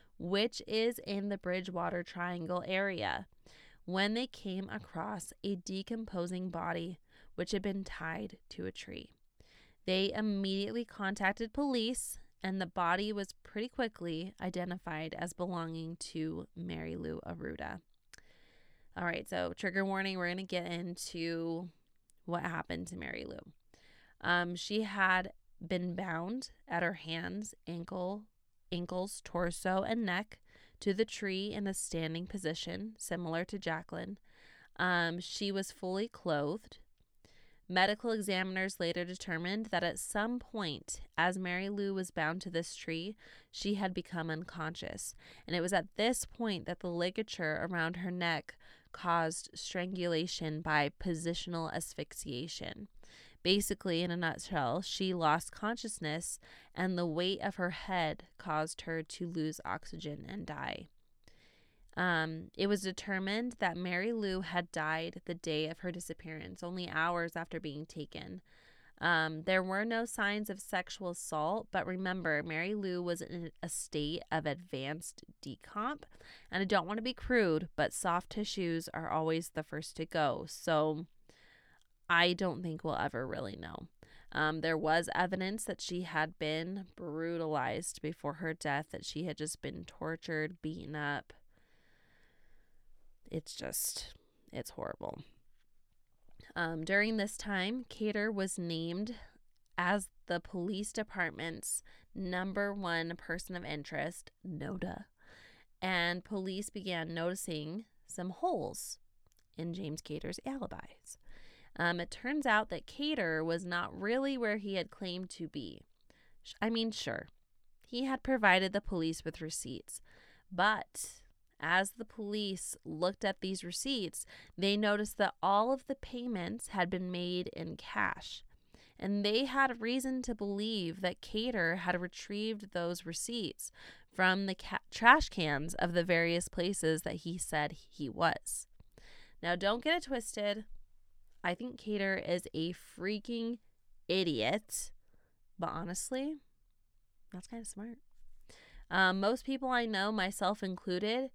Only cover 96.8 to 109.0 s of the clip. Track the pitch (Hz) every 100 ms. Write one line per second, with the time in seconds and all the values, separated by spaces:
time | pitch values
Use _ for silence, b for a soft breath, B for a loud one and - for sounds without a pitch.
96.8 | 165 202 214 220 202 - 214 190 190 254
97.8 | 240 - 214 208 214 196 190 - 170 165
98.8 | 165 180 214 233 B - - _ _ -
99.8 | 175 202 - - - 175 - 185 180 196
100.8 | 208 - 214 190 160 - 165 - - -
101.8 | b b b - 185 180 190 202 202 202
102.8 | 180 165 165 170 - 170 - 180 143 151
103.8 | 143 151 156 - - _ 190 151 139 185
104.8 | 180 - - _ B B B B B -
105.8 | 185 180 170 180 - 202 190 190 202 202
106.8 | 185 170 165 165 170 190 - 156 151 196
107.8 | 226 _ - - 185 - 359 233 123 -
108.8 | - -